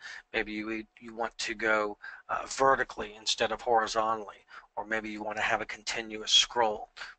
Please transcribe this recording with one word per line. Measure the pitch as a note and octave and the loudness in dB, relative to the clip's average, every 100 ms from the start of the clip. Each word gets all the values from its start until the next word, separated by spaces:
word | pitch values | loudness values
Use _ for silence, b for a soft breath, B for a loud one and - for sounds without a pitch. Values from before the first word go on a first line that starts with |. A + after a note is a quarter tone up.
| B B B | B B B
Maybe | G#2+ G#2 | -4 -2
you, | G#2+ G#2+ A2 A2 - | -4 -6 -6 -10 -16
you | A#2 | -12
want | A2 A2+ - | -6 -6 -4
to | - | -6
go, | A2 A2 A2 G#2 G#2 B B B | -2 2 2 2 -4 B B B
uh, | A2 - | -6 -4
vertically | - C3+ C3 B2+ - G#2+ G#2+ | 4 6 6 2 -6 -8 -6
instead | A2 - A2 | -2 0 0
of | A2 | 0
horizontally, | - A2+ G#2+ A#2 A2 A2 G2 - - B B - | 2 2 2 2 2 0 -4 -14 -20 B B -12
or | G#2 | -4
maybe | A2 G#2+ | -4 -4
you | G#2+ | -6
wanna | G#2+ G#2+ | -6 -2
have | G#2+ A2+ | 0 0
a | A2 | -2
continuous | A2 G#2 A#2+ A2+ G#2+ G#2+ | -8 -6 -6 -6 -6 4
scroll. | - - B2 A2+ G#2 - - B | 6 6 6 4 2 -6 -14 B